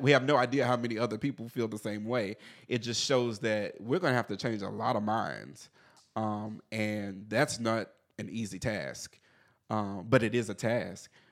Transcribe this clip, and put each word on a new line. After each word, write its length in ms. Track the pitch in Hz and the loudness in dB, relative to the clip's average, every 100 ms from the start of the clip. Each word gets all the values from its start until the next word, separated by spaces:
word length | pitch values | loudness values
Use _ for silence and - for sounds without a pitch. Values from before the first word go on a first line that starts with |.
we 120 | 131 | 6
have 100 | 135 | 6
no 140 | 131 143 | 6 4
idea 280 | 127 135 | 4 2
how 120 | 123 123 | 2 2
many 200 | 120 110 | 0 0
other 220 | 117 110 | -2 0
people 300 | 143 123 117 | -4 -4 -6
feel 180 | 123 110 | -2 -2
the 100 | 107 | -2
same 280 | 110 107 | -6 -4
way. 320 | 110 123 101 107 - - - | -2 -2 -2 -6 -14 -20 -4
It 100 | 123 | -2
just 260 | 120 113 | 0 -2
shows 360 | - 127 120 104 | 2 2 2 0
that 400 | 113 107 101 - | 0 0 -2 -6
we're 180 | 110 170 | -2 2
gonna 160 | 165 | 4
have 140 | 123 113 | 2 2
to 80 | 101 | -2
change 260 | 127 110 | -2 -2
a 60 | 98 | -4
lot 260 | 104 117 | -2 0
of 80 | 113 | 2
minds, 680 | 107 110 90 53 64 - - _ - - _ | 2 0 0 -6 -12 -18 -20 _ -20 -20 _
um, 480 | 110 110 104 107 107 - | -4 -2 -2 -6 -10 -8
and 560 | 110 107 107 101 95 107 | -2 -2 -2 -6 -10 -2
that's 300 | 113 147 - | 2 2 0
not 300 | 113 113 98 _ _ - | 0 0 -2 _ _ -12
an 80 | 95 | -8
easy 280 | 113 107 - | -6 -6 -4
task, 600 | 123 101 67 - - - _ _ _ _ - | -2 -2 -6 -10 -14 -18 _ _ _ _ -4
um, 360 | 107 101 98 110 | -2 -2 -6 2
but 140 | 127 | 4
it 120 | 110 | 4
is 160 | 120 107 | 0 -2
a 40 | |
task 560 | 98 110 120 90 95 - _ _ | -4 -2 -2 -4 -10 -18 _ _